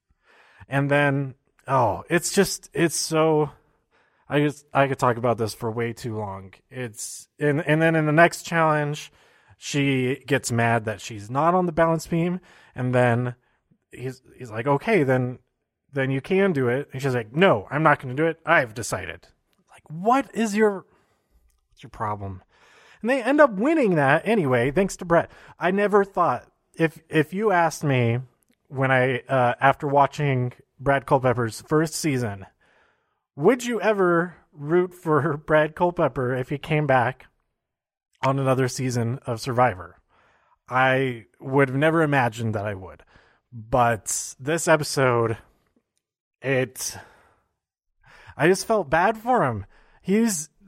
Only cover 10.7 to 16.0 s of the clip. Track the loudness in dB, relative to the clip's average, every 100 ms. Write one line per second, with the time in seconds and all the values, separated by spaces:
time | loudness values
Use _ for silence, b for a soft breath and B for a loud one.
10.7 | 0 -2 -8 -12 -14 -8 -2 0 2 0
11.7 | 0 0 0 -2 -2 -2 -4 b b b
12.7 | -8 -2 2 2 2 -2 -8 _ _ _
13.7 | _ _ -14 -12 -14 _ -20 -12 -4 0
14.7 | 0 2 2 4 2 0 -6 _ _ _
15.7 | _ _ -4